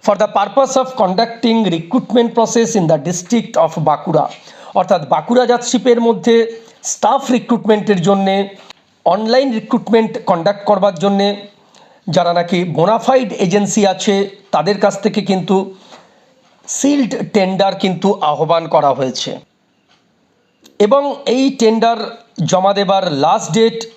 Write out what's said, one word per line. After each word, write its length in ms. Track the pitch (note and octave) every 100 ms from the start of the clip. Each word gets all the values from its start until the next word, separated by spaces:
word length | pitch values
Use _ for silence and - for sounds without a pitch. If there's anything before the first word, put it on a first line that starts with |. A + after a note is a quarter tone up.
| -
for 120 | G3+
the 100 | G#3
purpose 540 | G3+ G3+ C4+ C4 C4
of 40 | C4 -
conducting 680 | F#3+ F#3 A3+ - A#3 A3+ G3+
recruitment 640 | E3 E3 B3+ - A#3+ A#3
process 460 | A#3 A3 A#3 A3+ G#3+
in 80 | D#3+
the 100 | D#3
district 480 | D3 - - A#3 A3+ -
of 60 | D#3+ E3+
বাঁকুড়া। 520 | D#3 D3 - D3+ C3+ - - - -
অর্থাৎ 340 | - F3+ F#3 C#3
বাঁকুড়া 380 | D#3+ D#3 A#3+ A#3+
জাতশিপের 540 | A#3+ A#3+ B3 B3+ A#3
মধ্যে 600 | A#3 G3+ - A#3 A3+ - - -
স্টাফ 480 | - - G#3 C4 -
রিক্রুটমেন্টের 720 | B3 - A#3 G#3 G#3+ G#3 F#3+
জন্যে 460 | E3 G3 G3 G3 G3 - - - _ _
অনলাইন 480 | - F#3+ A3 B3 C#4
রিক্রুটমেন্ট 680 | A3 - A#3 - A3+ A3+ B3 -
কন্ডাক্ট 380 | F3 E3 G3+
করবার 300 | - G3+ G3+
জন্যে 520 | E3+ G3 G3 G3+ G3+ - _ _ _ _ _ -
যারা 240 | E3 E3+
নাকি 320 | F3 F3 F3+
বোনাফাইড 680 | F3+ D3+ F3 A3 - C4+ A3
এজেন্সি 540 | - F#3 G3+ G3+ G#3+ G3
আছে, 440 | F#3 - G3 G3 - _
তাদের 300 | D3+ D#3+ G3+
কাছ 200 | G#3 F#3+
থেকে 220 | A3 G#3+
কিন্তু 520 | G3 F#3+ E3+ F#3+ F#3+ - - - _ _ _ _ _ _ -
সিলড 680 | - C#4 C#4+ A#3+ B3 -
টেন্ডার 420 | G#3 F#3 F#3+ G3
কিন্তু 440 | F#3 F#3+ F3+ G3 G#3+
আহ্বান 480 | D3+ C#3+ D#3 E3 D#3+
করা 220 | D#3+ C#3+
হয়েছে। 480 | C3 C3 B2 - - _ _ _ _ _ _ _ _ _ _ _ _ _ _
এবং 360 | G#3 C#4 C#4+ B3+ -
এই 240 | B3 C4+
টেন্ডার 460 | - A3+ A3 A#3 A3+ G3+ - _ -
জমা 280 | D#3+ F#3 F#3+
দেবার 400 | G3 F#3+ G3 F3+
লাস্ট 400 | C#3 D3+ G#3+ -
ডেট 320 | F3 A3+ A3+ -